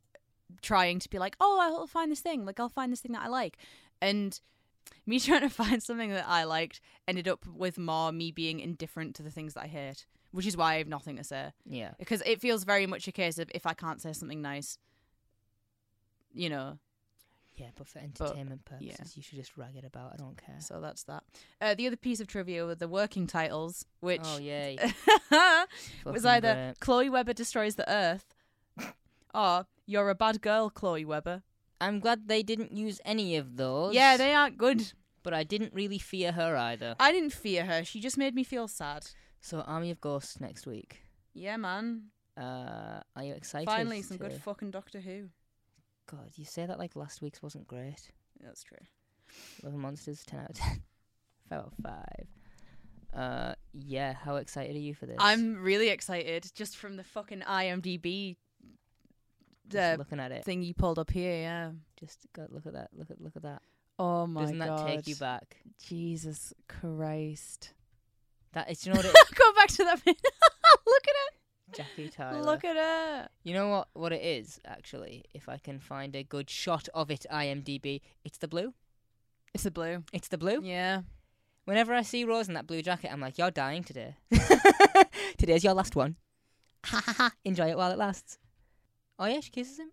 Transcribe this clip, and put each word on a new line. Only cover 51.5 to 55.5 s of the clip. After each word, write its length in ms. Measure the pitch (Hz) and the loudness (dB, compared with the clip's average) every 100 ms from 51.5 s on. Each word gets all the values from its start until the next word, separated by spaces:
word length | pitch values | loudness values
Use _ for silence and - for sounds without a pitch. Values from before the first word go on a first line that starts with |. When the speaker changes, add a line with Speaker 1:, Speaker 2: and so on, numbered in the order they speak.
| 78 | -12
Speaker 2:
out 60 | - | -12
of 80 | - | -12
five. 440 | - - - - - - - - - - - - - | -12 -12 -14 -14 -16 -20 -20 -20 -20 -20 -20 -18 -10
Uh, 400 | 127 127 123 120 - - | -8 -6 -6 -8 -10 -16
yeah, 400 | 143 139 135 139 | -16 -10 -6 -6
how 240 | 131 147 143 | -6 -6 -6
excited 400 | - 143 139 147 | -6 -10 -8 -8
are 40 | |
you 120 | 147 | -8
for 120 | 147 123 | -10 -8
this? 100 | 175 | 4
Speaker 1:
I'm 440 | 202 220 226 | 4 6 2